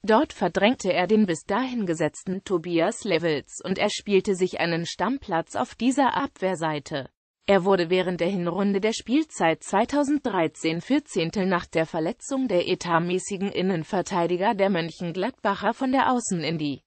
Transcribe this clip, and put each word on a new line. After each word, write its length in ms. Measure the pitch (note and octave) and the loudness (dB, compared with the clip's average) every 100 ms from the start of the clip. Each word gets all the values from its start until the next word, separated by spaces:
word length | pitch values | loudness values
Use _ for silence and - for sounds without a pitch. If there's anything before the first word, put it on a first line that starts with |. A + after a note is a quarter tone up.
Dort 300 | G3+ A3 D#4 | 4 4 2
verdrängte 580 | - F3+ F#3 G3+ C4+ F#3+ | -2 -2 2 2 2 0
er 140 | E3+ F3+ | 0 4
den 220 | A3 G3+ | 4 4
bis 160 | D#3+ | 0
dahin 420 | - G3+ B3+ B3 F#3+ | -2 -2 -2 -4 -2
gesetzten 580 | D#3+ D3+ - - F#3 | 0 -2 -4 -8 -8
Tobias 600 | - F3+ E3+ E3+ F3 - | -2 -2 0 0 0 -2
Levels 560 | G#3+ E3 E3 D3 - - | -2 0 0 -2 -4 -12
und 140 | - F#3+ | -6 -2
erspielte 560 | G#3 - - F#3+ G3 | -2 -2 2 2 2
sich 260 | F#3 F#3 - | 0 0 0
einen 280 | E3+ E3 E3 | -2 -2 -4
Stammplatz 680 | - F#3 C4+ - E3 E3+ G3+ | -4 -2 -2 -2 -2 -2 -4
auf 200 | B3 - | -6 0
dieser 420 | A#3 C4 B3+ - | 0 2 2 0
Abwehrseite. 920 | F#3 - F#3+ F3+ D#3+ D3+ - D3 B2+ _ _ _ - | -4 -4 -4 -2 -2 -4 -6 -8 -8 _ _ _ 2
Er 200 | G3 F3+ | 2 4
wurde 260 | G3 E3 | 2 4
während 280 | F#3 F#3 F3+ | 2 0 0
der 100 | E3+ | -2
Hinrunde 520 | G3 F3 F3 G3+ F#3+ | 0 -2 0 0 2
der 120 | G#3+ | 0
Spielzeit 680 | A3+ - C4+ D#4+ - E3 D#3+ | -4 0 0 0 0 0 0
zweitausenddreizehn 1200 | - G3 A#3+ C#4+ C#4 D4 A#3+ F#3+ D#3+ - E3 E3 | 0 0 2 2 2 0 0 0 0 0 -2 -2
vierzehn 480 | - C#4+ - G3 E3 G#3+ F#3 | 0 0 0 -2 -2 0 0
nach 200 | F3 - | 0 0
der 180 | E3 D#3+ | -2 0
Verletzung 640 | E3+ D#3+ A#3 - C4+ C4 | -2 -2 -4 -6 -4 2
der 200 | F3+ - | 2 2
etatmäßigen 840 | F3+ F3 E3 F3 F3+ - F#3+ G3 | -2 2 2 2 -2 -4 -4 -4
Innenverteidiger 1040 | - F#3 F3+ D#3 G3 E3+ F#3+ E3+ F3 G3 G#3 | 0 0 0 -2 -4 -2 -2 0 0 0 2
der 160 | G3 | 2
Mönchengladbacher 1040 | F3+ E3 - F3 F#3 G#3 - G#3+ G3 G#3 A#3+ | 2 -2 -6 -6 -4 -6 -2 -4 0 -2 -2
von 160 | C4 | 0
der 200 | C4+ - | 2 2
Außen 300 | B3 - F3+ | 0 0 -4
in 140 | D3+ E3 | -2 -2
die 240 | D3 C3+ | -4 -6